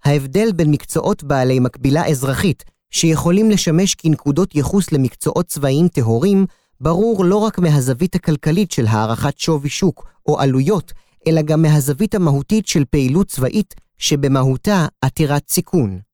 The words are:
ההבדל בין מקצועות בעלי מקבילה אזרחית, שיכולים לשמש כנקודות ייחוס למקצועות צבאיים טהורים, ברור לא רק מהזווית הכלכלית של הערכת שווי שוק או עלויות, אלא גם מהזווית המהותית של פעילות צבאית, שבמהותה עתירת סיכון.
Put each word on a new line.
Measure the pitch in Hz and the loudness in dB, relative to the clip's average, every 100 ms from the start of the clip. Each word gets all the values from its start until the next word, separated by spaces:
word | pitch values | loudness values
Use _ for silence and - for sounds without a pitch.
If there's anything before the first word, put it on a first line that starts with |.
ההבדל | 147 147 135 139 226 | 0 -2 -2 -2 -2
בין | 170 156 | 0 0
מקצועות | 147 - 165 - 208 | 0 -2 -4 -2 -4
בעלי | 143 139 127 131 | -2 0 2 2
מקבילה | 127 - 127 147 170 | 0 0 0 0 0
אזרחית, | 143 135 131 196 135 - _ _ | -2 -2 -2 -2 -4 -8 _ _
שיכולים | - 165 156 131 185 220 | -2 0 2 2 2 4
לשמש | 202 - 160 196 | 2 2 0 0
כנקודות | - 160 151 - 139 196 | 0 0 0 0 0 0
ייחוס | 151 131 202 180 | 0 0 0 0
למקצועות | 143 131 - - - 180 | 0 0 -2 -4 -4 -4
צבאיים | - 139 139 175 | -4 -2 2 2
טהורים, | - 113 117 180 196 190 _ _ _ | 2 0 2 2 2 0 _ _ _
ברור | 143 170 226 208 | -2 0 0 2
לא | 180 208 | 2 2
רק | 220 190 | 0 0
מהזווית | 175 147 127 123 185 | 2 2 2 -2 -2
הכלכלית | 180 - 151 - 165 202 | -2 -2 -2 0 0 0
של | - 113 | 0 0
הערכת | 110 110 113 147 - | 0 0 -2 -4 -4
שווי | - 156 143 | -2 -2 -2
שוק | - 190 - - _ - | -2 -2 -2 -16 _ -4
או | 147 | 0
עלויות, | 139 131 135 208 - - _ _ - | 0 2 0 0 -4 -16 _ _ -2
אלא | 160 | 0
גם | 151 156 | 2 2
מהזווית | 160 151 135 139 214 | 4 2 0 -2 -2
המהותית | 220 170 139 - 214 196 | 0 0 0 0 -2 0
של | 170 139 | -2 0
פעילות | 151 127 - 98 | 0 0 0 -2
צבאית, | - 127 214 202 - _ _ | -2 -2 -2 -6 -10 _ _
שבמהותה | - 147 139 135 131 131 - 185 151 _ | -4 0 2 2 2 0 0 0 0 _
עתירת | 131 - 151 143 - | -6 -2 -2 -2 -2
סיכון. | - - 180 113 92 - | -4 -2 -2 -2 -4 -14